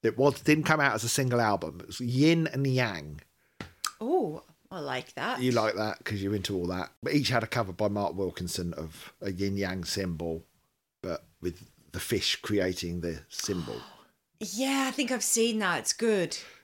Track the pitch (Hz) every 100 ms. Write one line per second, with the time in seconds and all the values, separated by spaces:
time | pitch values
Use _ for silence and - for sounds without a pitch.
0 | 113 113 139 139 - 151 151 156 139 113
1 | 117 - 131 120 110 98 80 85 - 87
2 | 123 127 151 165 160 131 139 127 120 87
3 | 73 76 - _ _ _ - _ - -
4 | 226 359 202 151 - _ _ 185 143 127
5 | - - 175 120 127 117 110 98 107 -
6 | - 104 98 104 92 98 87 90 - _
7 | - 147 127 123 113 120 101 90 104 101
8 | 98 85 95 - 90 - 87 80 80 78
9 | - _ 101 92 98 98 95 92 85 -
10 | 92 82 85 82 - _ _ _ _ _
11 | 95 82 - _ 87 82 - _ _ 92
12 | - 107 - - - 101 92 90 87 87
13 | 85 80 - - - 90 80 55 - -
14 | - _ _ _ 214 202 269 269 262 262
15 | 247 254 - 233 233 220 196 160 - -
16 | 226 208 165 - - -